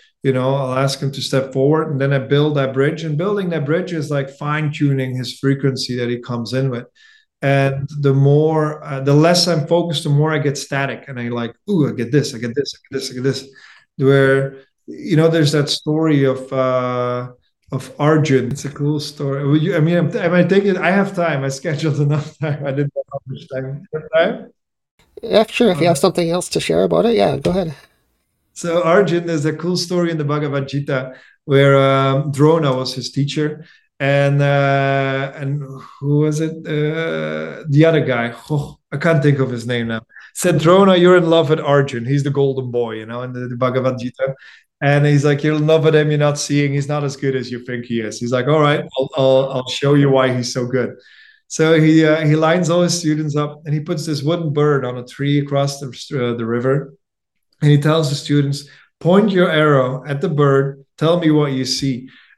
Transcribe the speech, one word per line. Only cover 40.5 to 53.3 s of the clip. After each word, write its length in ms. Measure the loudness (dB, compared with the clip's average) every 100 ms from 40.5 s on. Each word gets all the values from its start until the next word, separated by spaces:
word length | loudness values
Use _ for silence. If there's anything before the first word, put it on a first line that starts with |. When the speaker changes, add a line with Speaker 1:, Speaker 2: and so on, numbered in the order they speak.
| 2
Speaker 1:
"Drona, 380 | 4 6 6 6
you're 200 | 6 6
in 140 | 4
love 200 | 2 2
with 100 | 0
Arjun. 440 | 2 2 2 -4
He's 200 | -2 -2
the 60 | 0
golden 400 | 0 0 0 -2
boy," 240 | -2 -4 -6
you 100 | -10
know, 160 | -10
in 100 | -10
the, 140 | -10 -10
the 100 | -4
Bhagavad 420 | -2 0 -2 -4
Gita. 340 | -8 -6 -6 -6 -16 -20 _ -4
And 240 | 0 2 4
he's 180 | 4
like, 180 | 4 2
"You'll 160 | 0 0
love 260 | 2 4 6
it, 80 |
him 160 | 4 4
you're 80 | 2
not 200 | 0 0
seeing. 340 | -2 0 0
He's 160 | -2 -2
not 160 | -4
as 120 | -4 -4
good 200 | -2 -2
as 140 | -4
you 140 | -10
think 220 | -8 -10 -4
he 140 | -4
is." 180 | -4 -6
He's 140 | -4
like, 160 | -2 0
"All 120 | 2
right, 240 | 2 0 -4 -6
I'll, 120 | -4 0
I'll, 360 | 4 4 2
I'll 160 | -4 -6
show 260 | -4 2
you 160 | 4 4
why 240 | 4 2
he's 180 | 0 -4
so 140 | -6 -4
good." 300 | -2 -4 -8 _ -20 -20 _ _
So 340 | 0 4 6
he, 240 | 6 6
uh, 220 | 4 4 2
he 80 |
lines 340 | 2 4 2 2
all 140 | 2
his 160 | 2 0
students 380 | -2 -2 -2